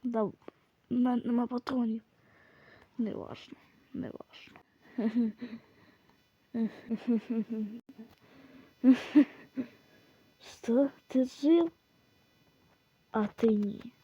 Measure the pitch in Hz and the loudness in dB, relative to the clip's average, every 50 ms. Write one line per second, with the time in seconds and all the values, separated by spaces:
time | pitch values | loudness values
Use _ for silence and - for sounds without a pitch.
0 | - 254 233 226 214 185 - _ _ - _ _ _ _ _ _ _ _ 240 247 | -6 -4 -2 -2 -2 -2 -4 _ _ -20 _ _ _ _ _ _ _ _ 0 0
1 | 247 247 247 240 - 233 240 233 240 233 247 247 - - 269 254 240 226 220 226 | 2 2 2 0 0 0 0 0 0 -2 -4 -6 -6 -4 -2 -2 -2 -2 -2 -6
2 | - _ _ _ _ _ _ _ - _ _ - - - - - - _ _ - | -8 _ _ _ _ _ _ _ -20 _ _ -20 -20 -20 -20 -20 -20 _ _ -4
3 | 233 214 - - - - - - - - - - - _ _ _ _ _ _ - | -4 -4 -4 -8 -10 -12 -14 -16 -16 -20 -20 -20 -20 _ _ _ _ _ _ -10
4 | - - - - - _ - - - - - - - _ _ _ _ - - - | -10 -10 -10 -14 -18 _ -20 -20 -20 -20 -20 -20 -20 _ _ _ _ -16 -8 -4
5 | 214 226 220 240 233 220 214 _ 240 240 214 226 _ _ _ _ _ _ _ _ | -4 -2 0 0 0 0 -2 _ -14 -14 -14 -16 _ _ _ _ _ _ _ _
6 | _ _ _ _ _ _ _ _ _ _ _ 233 226 214 - - - - 226 208 | _ _ _ _ _ _ _ _ _ _ _ -4 -4 -4 -4 -8 -8 -8 -8 -6
7 | - - 240 220 - - 240 226 214 - 233 220 220 202 214 233 - _ - - | -2 0 0 0 0 -2 -4 -4 -4 -4 -6 -6 -6 -8 -10 -14 -18 _ -20 -20
8 | 220 - - _ _ _ - - - - - - - - _ _ - 254 262 - | -20 -20 -20 _ _ _ -20 -20 -20 -20 -20 -20 -20 -20 _ _ 6 6 6 6
9 | - - - 294 277 - - - - - _ - 247 - - - _ _ _ - | 4 4 6 6 6 6 2 -20 -20 -16 _ -10 -10 -10 -12 -20 _ _ _ -20
10 | _ _ _ _ _ _ _ _ - - - - - - 226 247 285 277 - - | _ _ _ _ _ _ _ _ -20 -20 -20 -14 -4 0 2 2 2 2 0 -8
11 | _ _ - 262 262 254 - - - 285 330 339 339 330 - _ _ _ _ _ | _ _ 0 0 0 0 -2 -2 2 4 6 6 4 2 -2 _ _ _ _ _
12 | _ _ _ _ _ _ _ _ _ _ _ _ _ _ _ _ _ _ _ _ | _ _ _ _ _ _ _ _ _ _ _ _ _ _ _ _ _ _ _ _
13 | _ _ - 220 214 208 - - - 226 214 208 208 202 - - - 240 _ _ | _ _ -4 -2 -2 -2 -2 0 2 2 2 2 0 -4 -6 -10 -14 -18 _ _